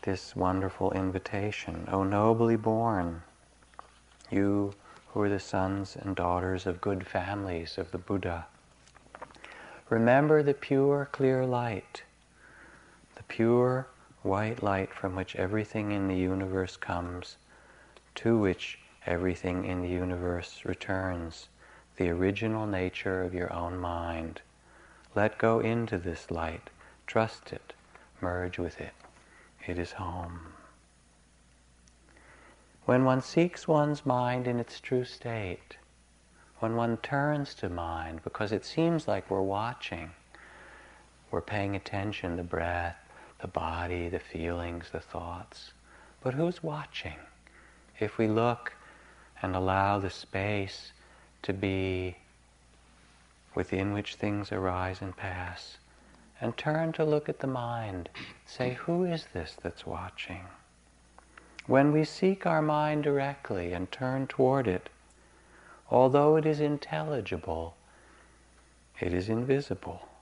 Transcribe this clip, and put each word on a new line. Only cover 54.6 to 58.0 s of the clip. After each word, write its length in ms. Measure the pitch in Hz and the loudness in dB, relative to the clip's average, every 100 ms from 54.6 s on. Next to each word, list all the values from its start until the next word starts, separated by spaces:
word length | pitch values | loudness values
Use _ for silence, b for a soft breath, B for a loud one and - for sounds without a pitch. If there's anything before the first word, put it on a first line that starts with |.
| 95 90 92 92 | 0 0 -2 -4
and 140 | 95 - | -8 -8
pass, 640 | 98 90 90 87 - - B B B B B - | -8 -6 -8 -10 -16 -20 B B B B B -8
and 160 | 117 117 | -6 -4
turn 340 | - 156 165 | -2 0 0
to 120 | 160 156 | 0 2
look 240 | 151 147 | 2 0
at 100 | - | -4
the 80 | 135 | -4
mind. 640 | 131 120 117 110 92 | -4 -4 -4 -4 -6